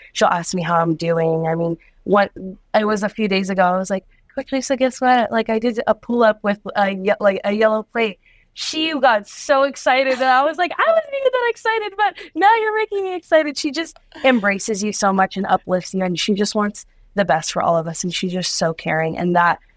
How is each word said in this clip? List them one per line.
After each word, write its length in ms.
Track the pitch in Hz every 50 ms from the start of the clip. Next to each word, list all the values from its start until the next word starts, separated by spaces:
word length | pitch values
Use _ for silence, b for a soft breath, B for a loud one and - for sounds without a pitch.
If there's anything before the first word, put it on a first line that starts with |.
| B B B
she'll 120 | - 220
ask 260 | - 185 170 170 -
me 100 | - 180
how 120 | 165 160 175
I'm 220 | 165 165 165 160
doing. 500 | 156 170 165 170 165 165 165 165 160 165
I 80 | 160 160
mean, 240 | 165 170 170 165 b b b b b
what, 300 | _ - 185 202 202 - - - 190 190 185 - _ _ -
it 100 | 214 214
was 200 | 208 214 202 202
a 40 | 196
few 200 | - - 220 196
days 200 | 196 190 196 185
ago, 140 | 196 185
I 160 | 185 180 180 190
was 120 | 190 -
like, 140 | 202 190 - _ _ _ _ _ _
"Coach 160 | 269 269 -
Lisa, 260 | 269 269 254 - 277
guess 240 | 247 262 254 247 -
what? 300 | 262 247 254 247 220 -
Like, 180 | 226 226 220 -
I 120 | 220 226
did 180 | 226 247 214 226 -
a 80 | - 220
pull-up 480 | 220 - - 240 240 233 214 214 214
with 160 | - 208 202 208 _ 196 -
a 160 | 208 202 196
ye-, 220 | 196 190 190 208 202 -
like, 200 | 208 202 196 185 -
a 80 | 202
yellow 320 | 202 214 220 220 214 220 214
plate." 340 | - _ 233 226 208 180 - b b b b b b b
She 380 | - - - - 320 311 320 320 269
got 300 | 240 254 226 208 202 -
so 340 | - - - - 285 269
excited, 520 | 277 277 269 - - 302 254 262 269 262 262
and 100 | 240 262
I 180 | 262 254 262
was 160 | 277 311 311 -
like, 140 | 359 339 -
"I 80 | - 466 640
wasn't 240 | 659 659 622 571 554
even 160 | 539 539 508
that 140 | 494 508 480 480
excited, 440 | 453 - - 453 453 453 415 403 392
but 200 | 392 415 392 - B 370 320 B
now 180 | 320 370 415 466
you're 200 | 453 427 427 427
making 280 | 440 440 427 403 403 392
me 100 | 381 370
excited." 420 | 359 - - 349 311 311 302 277
She 140 | - - 302
just 260 | 262 311 330 320 - - _ _ - - -
embraces 580 | 269 254 233 190 202 196 196 - - 220 190
you 100 | 208 214
so 200 | 196 - 214 196
much 240 | 190 185 190 190 -
and 100 | 190 202
uplifts 480 | 196 185 190 - - 185 180 170 - -
you, 80 | 190
and 160 | 185 180 180 165
she 160 | - - 202
just 200 | 190 208 - -
wants 300 | 214 208 208 208 - - _ _ _ _ _ _
the 100 | 202 196
best 280 | 175 160 160 160 -
for 100 | - 180
all 140 | - - 170
of 100 | 165 156
us, 180 | 170 160 - -
and 80 | 180
she's 200 | 170 - - 180
just 240 | 175 185 170 - -
so 180 | - 180 165 165
caring, 420 | - - 175 160 160 160 160 160
and 200 | - 180 180 175
that 240 | 175 175 170 160 - _ _ _